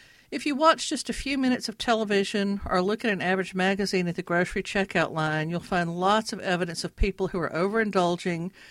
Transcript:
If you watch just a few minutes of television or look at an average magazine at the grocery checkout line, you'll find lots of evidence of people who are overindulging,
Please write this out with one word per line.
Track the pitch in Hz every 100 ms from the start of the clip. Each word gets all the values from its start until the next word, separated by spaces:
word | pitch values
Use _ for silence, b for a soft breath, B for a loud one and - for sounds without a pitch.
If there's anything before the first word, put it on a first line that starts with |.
| B B B
If | 277 302
you | 269
watch | 320 320 -
just | 294 -
a |
few | - 269 269
minutes | 254 - -
of | -
television | - 220 208 202 196 208 196 202 -
or | 185
look | 185 220 233
at |
an | 190
average | 175 190 175
magazine | 185 190 196 190 185 175
at | 170
the |
grocery | 175 175 180 202
checkout | - 202 190 180 160
line, | 160 156 156 156
you'll | 170
find | - 180 170 175
lots | 190 220 220
of | 208
evidence | 190 175 175 165
of | 170 -
people | 202 - 190
who | 185
are | 151
overindulging, | 156 196 226 214 190 175 175 185 170 175 B B